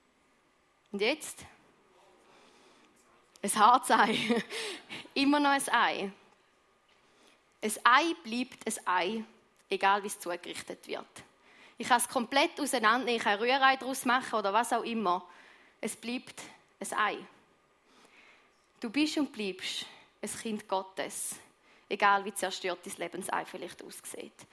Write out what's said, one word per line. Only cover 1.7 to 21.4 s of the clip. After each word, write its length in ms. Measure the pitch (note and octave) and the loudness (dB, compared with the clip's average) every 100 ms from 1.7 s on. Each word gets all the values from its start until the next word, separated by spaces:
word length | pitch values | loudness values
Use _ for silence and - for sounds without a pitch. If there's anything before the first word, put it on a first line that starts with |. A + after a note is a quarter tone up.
| _ _ _ _ _ _ - - - - _ _ _ _ _ _ - | _ _ _ _ _ _ -20 -20 -20 -20 _ _ _ _ _ _ -8
Ein 120 | G#3 | -2
hartes 360 | A3 G#3+ C4 C4 | 6 8 8 6
Ei. 540 | A#3 G#3+ A#3+ A3+ A3+ - - G#4 | 4 4 2 2 0 0 -8 -8
<laughs> 400 | F4+ - - - | -10 -14 -16 -6
Immer 260 | - C#4 D4 | 0 4 4
noch 100 | C#4+ | 4
ein 180 | C#4 - | 2 2
Ei. 420 | A#3+ E3+ - G3 - - _ _ _ _ _ _ _ _ _ _ _ _ - | 2 2 0 -6 -10 -20 _ _ _ _ _ _ _ _ _ _ _ _ -6
Ein 100 | G#3+ - | -6 4
Ei 300 | A#3 C4 E4 E4+ | 6 6 4 -2
bleibt 440 | A3 A#3+ B3 - - | -6 -6 -6 -8 -8
ein 200 | - - | -6 -2
Ei, 380 | F3+ F3+ A3 A3 - _ _ - | 0 0 -4 -8 -16 _ _ -8
egal 320 | F#3+ G3 G3+ | 0 2 2
wie 60 | G3+ | -2
es 120 | - | -8
zugerichtet 640 | F3 F3 E3+ - - F3 - | -8 -8 -8 -12 -12 -14 -10
wird. 200 | - - - - _ _ - - - | -12 -12 -20 -20 _ _ -20 -20 -8
Ich 100 | A#3 | 0
kann 100 | A#3+ | 2
es 100 | - | 2
komplett 520 | C4 A#3 C#4 E4 - | -2 0 2 2 0
auseinandernehmen, 560 | C4+ B3 G#3+ A#3 G#3 A#3 | -2 2 4 4 2 0
ich 80 | |
kann 140 | A3+ G3+ | 0 0
Rührei 380 | A#3+ C4+ C4+ C4+ | 2 4 4 4
daraus 280 | B3+ C4 | -2 -4
machen 340 | B3+ B3+ - A3 | 0 0 0 -2
oder 140 | G3 | 2
was 220 | G#3+ A#3+ | 0 2
auch 100 | A#3 | -2
immer. 420 | A#3 A3+ F#3+ F3+ - - - - - - | -2 -2 0 0 -4 -20 -20 -20 -20 -10
Es 160 | A3 - | -10 -8
bleibt 460 | A3+ B3 - - - - _ - | -8 -10 -10 -18 -18 -20 _ -14
ein 180 | G3 - | -6 -2
Ei. 280 | G#3 - F#3 - _ _ _ _ _ _ - - - - _ _ _ - | -2 -2 -12 -20 _ _ _ _ _ _ -20 -20 -20 -20 _ _ _ -12
Du 120 | A#3 | -4
bist 260 | C4+ D4+ D#4 | 0 0 0
und 160 | C4+ | -4
bleibst 540 | - G3 F#3 - - - - - - | -4 -6 -6 -8 -8 -10 -16 -20 -12
ein 80 | G#3+ | -10
Kind 400 | - A3+ G#3+ - | -8 -6 -6 -4
Gottes, 680 | F#3+ F#3+ - F3 - - - | -4 -4 -8 -8 -8 -10 -10